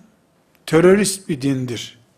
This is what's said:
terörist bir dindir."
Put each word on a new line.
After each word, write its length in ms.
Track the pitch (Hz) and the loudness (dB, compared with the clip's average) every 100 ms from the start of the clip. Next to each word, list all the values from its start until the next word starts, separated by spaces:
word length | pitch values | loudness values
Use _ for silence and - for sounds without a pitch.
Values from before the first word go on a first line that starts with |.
| _ _ _ _ _ _ - | _ _ _ _ _ _ 0
terörist 640 | 156 180 202 190 - - | 4 4 4 0 -6 -8
bir 140 | 143 | -6
dindir." 560 | 139 131 123 110 - _ _ | -4 -4 -6 -10 -14 _ _